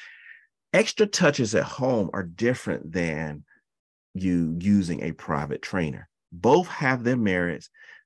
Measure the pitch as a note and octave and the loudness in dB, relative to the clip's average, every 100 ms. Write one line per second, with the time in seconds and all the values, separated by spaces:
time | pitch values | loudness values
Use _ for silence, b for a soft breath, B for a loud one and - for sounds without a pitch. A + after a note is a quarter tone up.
0 | B B B B B _ _ F#3 A3+ - | B B B B B _ _ 2 2 2
1 | G#3 - E3 C#3+ A2 G#2 - - B2+ A#2+ | 0 4 2 4 2 0 -2 -2 0 0
2 | F#2+ - F2 F2 A2+ B2 - D2 - F2 | 0 -4 -8 -2 0 0 -4 -6 -4 -2
3 | E2+ D2+ D#2 D2+ - b _ _ _ _ | -2 -2 -6 -8 -16 b _ _ _ _
4 | _ F#2+ F#2 F2 E2 E2+ F#2+ G2+ F2 E2 | _ -4 0 2 0 -2 2 2 2 -2
5 | E2 E2 - D2+ D2 D2 - F#2+ D#2+ A#1 | -6 -8 -4 -2 -2 -6 -4 -2 -2 -4
6 | - _ _ E2+ A2 D#3 F3 - C#3 B2+ | -14 _ _ 0 4 4 4 -2 0 0
7 | A#2+ B2+ G#2+ F2+ F2 D2+ - B B B | 0 0 2 0 0 -4 -12 B B B